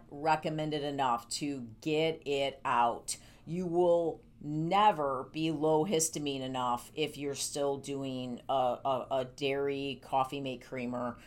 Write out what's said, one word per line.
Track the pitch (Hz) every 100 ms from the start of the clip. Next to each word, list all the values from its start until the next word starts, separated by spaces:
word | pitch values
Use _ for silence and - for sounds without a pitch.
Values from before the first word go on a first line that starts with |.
| -
recommend | 143 156 156 165 156 156
it | 147
enough | 143 139 131 120 -
to | - 147 139 117 110
get | 156 151 160 160 139
it | 139 139 - 135
out. | 120 120 107 - - - - -
You | 170 180
will | 170 175 170 165 - - -
never | 147 151 165 190 214 160 143 131 135
be | 156 160
low | 147 156 156 156
histamine | 160 156 160 147 135
enough | 131 131 127 123 - 147
if | 147 143
you're | 143 135
still | - 147 143 139
doing | 135 139 135 127 127 120 -
a, |
a, | 135 127 120 - 127 -
a | 135 127 -
dairy | 139 139 143 139 139 123
coffee | - 170 160 143
mate | 135 123 -
creamer | 131 123 123 123 117